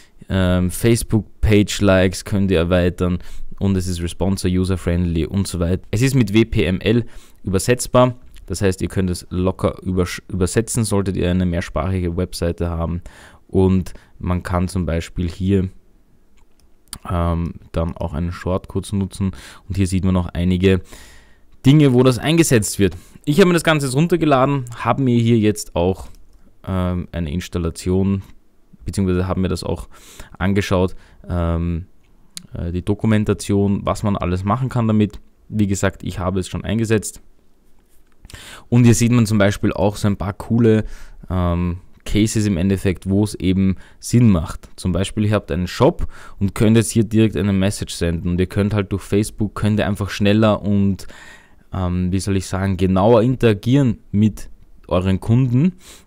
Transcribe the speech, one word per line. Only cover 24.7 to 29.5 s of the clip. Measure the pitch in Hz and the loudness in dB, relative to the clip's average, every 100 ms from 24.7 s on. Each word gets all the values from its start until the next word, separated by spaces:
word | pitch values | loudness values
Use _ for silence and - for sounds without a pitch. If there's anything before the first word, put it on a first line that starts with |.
| - | -6
habe | 117 131 | -2 0
mir | 131 120 | 2 4
hier | 117 117 | 4 4
jetzt | 107 98 - 85 | 4 0 -2 -2
auch, | 90 95 - - - - - - - | 0 -2 -6 -18 -20 -20 -20 -16 -6
ähm, | 92 90 90 - | -2 -2 -4 -6
eine | 85 80 | -6 -6
Installation, | 82 - 90 85 - 90 92 98 98 - - _ _ _ - - | -6 -6 -4 -4 -4 -2 0 0 -2 -6 -18 _ _ _ -16 -8
beziehungsweise | 92 95 90 92 | -2 0 0 0
habe | 92 | -2
mir | |
das | 95 | -2